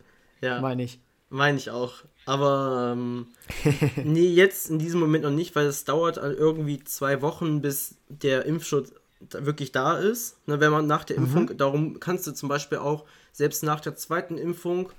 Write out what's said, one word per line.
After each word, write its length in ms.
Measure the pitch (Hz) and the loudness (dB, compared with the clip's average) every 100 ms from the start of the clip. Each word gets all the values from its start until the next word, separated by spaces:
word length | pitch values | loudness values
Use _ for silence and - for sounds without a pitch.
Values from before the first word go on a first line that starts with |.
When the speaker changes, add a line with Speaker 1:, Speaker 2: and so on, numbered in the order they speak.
| _ _ _ _ | _ _ _ _
Speaker 1:
Ja. 200 | 131 123 | -4 -2
Speaker 2:
meine 220 | 131 127 | -2 -2
ich. 180 | 123 - _ _ _ | -4 -8 _ _ _
Speaker 1:
Meine 300 | 135 143 139 | 0 2 2
ich 120 | 113 | -2
auch. 220 | 117 123 - - _ - | -6 -6 -8 -20 _ -4
Aber, 640 | 139 143 139 135 127 123 | 0 2 2 0 0 -2
ähm, 360 | 120 123 123 117 - - | -2 -4 -6 -10 -16 -14
Speaker 2:
<laughs> 540 | - 151 143 147 143 | -2 2 2 0 0
Speaker 1:
nee, 220 | 151 160 180 | 0 4 4
jetzt 400 | 170 190 - 156 | 6 4 4 -4
in 100 | 160 | -2
diesem 200 | 165 175 | 0 0
Moment 240 | 160 156 | 2 2
noch 60 | 147 | 2
nicht, 240 | 143 175 147 | 0 -2 0
weil 100 | 147 | 0
es 180 | 139 | 0
dauert 360 | - 147 170 165 | -2 0 2 0
halt 160 | 143 139 | -4 2
irgendwie 440 | 156 160 147 143 | 2 2 -2 -6
zwei 380 | - - 135 139 | -8 -4 0 0
Wochen, 400 | 147 160 165 151 | 0 -2 0 0
bis 340 | 143 139 - - - | 0 -4 -6 -12 -20
der 360 | 143 143 131 - | -4 0 2 0
Impfschutz 460 | 165 - 147 139 - _ _ | -2 -2 -2 -2 -10 _ _
da, 240 | - - 139 | -14 -8 -4
wirklich 260 | 151 139 | -4 -4
da 240 | 131 139 160 | 0 0 2
ist. 380 | 190 233 - - - | 0 0 -4 -10 -4
Ne, 120 | 147 | 2
wenn 120 | 151 | 4
man 140 | 151 151 | 4 4
nach 180 | 151 | 0
der 140 | - 143 | 0 0
Speaker 2:
Mhm. 60 | |
Speaker 1:
Impfung, 320 | 131 151 240 - | 2 2 2 2
darum 440 | 139 143 151 - | 2 2 -2 -4
kannst 260 | - 185 170 | -4 -4 -4
du 60 | |
zum 160 | - 139 | -8 -4
Beispiel 300 | 143 147 147 | -4 -2 -4
auch, 260 | 143 156 - - _ | -2 -4 -6 -20 _
selbst 300 | - 147 151 | -2 -2 0
nach 180 | 156 151 | -2 -2
der 140 | 156 156 | -4 -10
zweiten 420 | - 170 180 165 | -4 -4 -4 -6
Impfung, 520 | 165 170 175 175 180 | -4 -4 -2 -2 -4